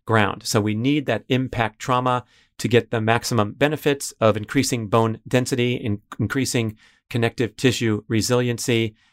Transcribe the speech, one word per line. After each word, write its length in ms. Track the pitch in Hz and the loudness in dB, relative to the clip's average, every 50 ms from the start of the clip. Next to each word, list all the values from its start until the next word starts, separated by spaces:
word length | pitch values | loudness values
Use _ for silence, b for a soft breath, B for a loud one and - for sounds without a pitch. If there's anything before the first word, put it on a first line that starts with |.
| _ | _
ground. 360 | - 110 110 104 95 - - - | 0 2 2 2 2 0 -4 -6
So 160 | - - 113 | -2 0 0
we 140 | 101 107 107 | 0 0 0
need 320 | 107 117 135 147 151 131 | 0 0 0 0 0 0
that 180 | 127 117 107 - - | -2 -4 -4 -2 0
impact 500 | 131 127 131 131 - 123 113 107 - - | 0 0 0 -2 -2 -4 -4 -4 -4 -8
trauma 460 | - - 127 123 127 127 123 123 - b b b b b b - | -4 -2 0 0 0 0 -2 -2 -4 b b b b b b -6
to 100 | - 113 | -2 2
get 220 | 117 117 113 - | 2 2 2 2
the 100 | - 117 | -2 -2
maximum 520 | 107 110 113 117 - - 127 113 104 104 - | 2 2 2 2 0 0 0 0 0 0 0
benefits 600 | - 139 147 156 143 - 151 139 139 - - - - | 0 0 0 0 0 0 0 0 -2 -4 -10 -4 2
of 160 | 117 110 101 | 2 2 2
increasing 520 | 107 107 - - 139 131 - 131 120 113 98 | 2 -2 -4 -2 0 0 0 -2 -4 -2 0
bone 320 | 110 117 113 113 110 - - | 2 2 2 2 0 -4 -6
density, 480 | - - 127 127 - 139 120 120 123 123 | -2 0 0 0 0 -2 0 0 0 -2
in-, 280 | 123 - 117 101 101 - - - - | -2 -2 -4 -4 -4 -6 -10 -8 -4
increasing 580 | 113 104 - 139 131 127 - 123 113 110 107 b b b b b b b | -4 -2 -2 -2 -2 -2 0 -2 -2 -2 -4 b b b b b b b
connective 480 | - 120 113 113 - - 127 107 - | -4 -2 -2 0 0 -2 -4 -4 -2
tissue 460 | - - 127 120 - 123 113 107 104 - - | 0 2 2 2 2 0 0 0 0 -2 -2
resiliency, 840 | 117 110 98 110 127 123 123 123 120 110 - - 120 113 113 110 110 b b b | -2 0 0 2 2 2 2 0 -2 -4 -2 0 0 0 0 -2 -4 b b b